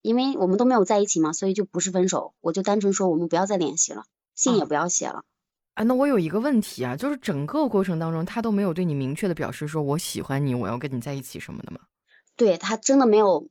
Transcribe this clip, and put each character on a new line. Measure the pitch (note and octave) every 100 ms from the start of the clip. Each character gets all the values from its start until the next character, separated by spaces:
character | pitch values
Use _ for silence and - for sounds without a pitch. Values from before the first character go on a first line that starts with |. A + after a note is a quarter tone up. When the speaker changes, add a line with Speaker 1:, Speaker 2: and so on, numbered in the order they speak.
Speaker 1:
因 | G#3+ A#3+
为 | C4+ C4+
我 | F#3
们 | F#3+
都 |
没 | B3
有 | B3 F#3
在 | G#3+
一 | G3+
起 | E3
嘛， | D#3
所 | D#3+ G3
以 |
就 | F#3+ G3
不 | F3
是 | G3
分 | F#3 F#3
手， | F3+ - _
我 | E3
就 | E3
单 | F#3+ G#3
纯 | G3
说 | G3 F#3
我 | D#3+
们 | E3+
不 | E3
要 | G3
再 | G3
联 | D3+ D#3+
系 | -
了， | G#2+ - _ _ -
信 | C4 A3
也 |
不 | D3
要 | D3 E3+
写 | C#3+ -
了。 | - - _ _ _ _
Speaker 2:
啊。 |
啊， | -
那 | A3
我 | B3+ C#4+
有 | A#3+
一 | D#3+
个 | G3+
问 | C4+ B3
题 | - - B2
啊， | C3+
就 | C#4
是 | C#4
整 | - C#3+ D3
个 | D4+ C#4+
过 | G3
程 | F#3+ E3
当 | E3
中， | E3
他 | F3+ A#3
都 | A3+
没 | G3+
有 | F#3+
对 | D#3+ F3+
你 |
明 | C#3 C3
确 | D3 G3
的 | D#3
表 | C#3+
示 | - D3+
说 | D#3
“我 | C#3 D3+
喜 | - -
欢 | - C#3 C#3+
你， | B2
我 | G2
要 | A#2+
跟 | C#3+ C3
你 |
在 | C#3+
一 | C#3
起” | C3 -
什 | -
么 | -
的 | -
吗？ | - _ _ _ _ _ -
Speaker 1:
对， | A3 E3
他 | F#3 A3
真 | - C#4
的 | B3
没 | G#3
有 | G#3 D#3 -